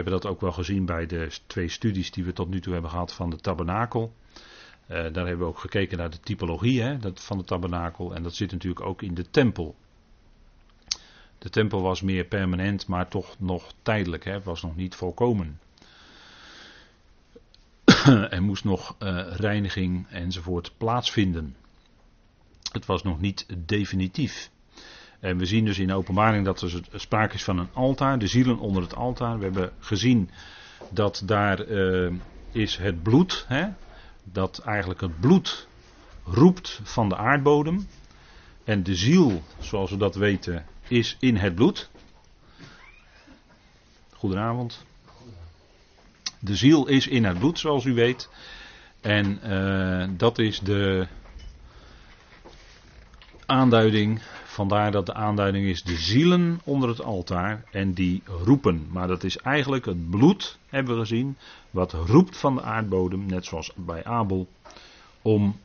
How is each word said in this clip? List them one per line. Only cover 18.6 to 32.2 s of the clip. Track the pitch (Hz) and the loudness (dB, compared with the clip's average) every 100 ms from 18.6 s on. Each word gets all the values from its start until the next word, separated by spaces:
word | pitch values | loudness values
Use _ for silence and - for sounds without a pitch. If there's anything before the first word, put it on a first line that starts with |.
nog, | 101 90 - - | -2 -2 -4 -10
eh, | 101 90 90 87 | -6 -4 -6 -4
reiniging | 104 104 98 101 92 90 95 | 0 0 -2 -2 -2 -2 -6
enzovoort | 95 87 90 85 87 - - | -6 -6 -6 -4 -4 -6 -6
plaatsvinden. | 110 120 - 117 95 82 73 64 _ _ _ _ _ _ _ _ _ _ - | -2 -2 0 0 0 0 -6 -12 _ _ _ _ _ _ _ _ _ _ -12
Het | 101 - | -10 -2
was | 92 | -2
nog | 95 78 | -2 -2
niet | 101 95 - 90 82 | -2 -4 -8 -10 -4
definitief. | 104 98 95 92 - 123 - - _ _ - - - - - | -2 0 -2 -2 -2 -4 -6 -16 _ _ -20 -20 -20 -20 -10
En | 95 90 | -4 -2
we | 90 | 0
zien | 110 | 2
dus | 107 98 | 2 0
in | 92 | 0
de | |
Openbaring | 95 90 92 110 104 | 0 0 2 4 4
dat | 98 90 | 0 -2
er | 90 87 - | -4 -6 -10
sprake | 101 - 107 107 | -14 -4 0 0
is | - | -2
van | - 90 | -2 -2
een | 92 | -4
altaar, | 127 131 135 135 131 | -2 0 0 0 0
de | 98 | 2
zielen | 120 127 117 | 2 2 2
onder | 104 95 | 0 -2
het | 87 | -2
altaar. | - 120 123 120 113 | -4 -6 -4 -4 -4
We | |
hebben | 95 95 90 - | -4 -2 -4 -6
gezien | - 101 120 120 87 - - - - - - | -6 0 4 4 2 -6 -20 -20 -20 -20 -8
dat | 95 104 - | -2 -2 -2
daar, | 95 104 101 95 | -2 2 2 0
eh, | 107 101 92 92 90 90 | -2 0 2 2 0 -4